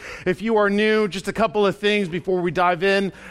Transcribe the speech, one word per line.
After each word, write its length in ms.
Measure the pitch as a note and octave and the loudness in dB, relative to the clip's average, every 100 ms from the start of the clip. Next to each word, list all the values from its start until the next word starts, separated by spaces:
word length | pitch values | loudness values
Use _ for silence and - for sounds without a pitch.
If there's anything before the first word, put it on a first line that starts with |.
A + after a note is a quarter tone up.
| - - | -8 -6
If 160 | - F#3 | -4 -2
you 160 | G#3+ A3 | 0 2
are 140 | G#3 | 2
new, 360 | G3+ G#3+ G#3+ G#3+ | 2 2 2 0
just 200 | F3 F#3+ | -2 -8
a 60 | |
couple 320 | G3 A3 G#3+ G3+ | -2 -2 2 0
of 100 | - | 2
things 320 | G#3 G#3 F#3+ | 0 0 0
before 320 | E3+ E3 F#3 | -4 -2 -2
we 100 | F3 | 0
dive 320 | E3 F3+ F3+ | 2 2 2
in. 300 | F#3+ G3 G3 - - | 2 2 0 -6 -18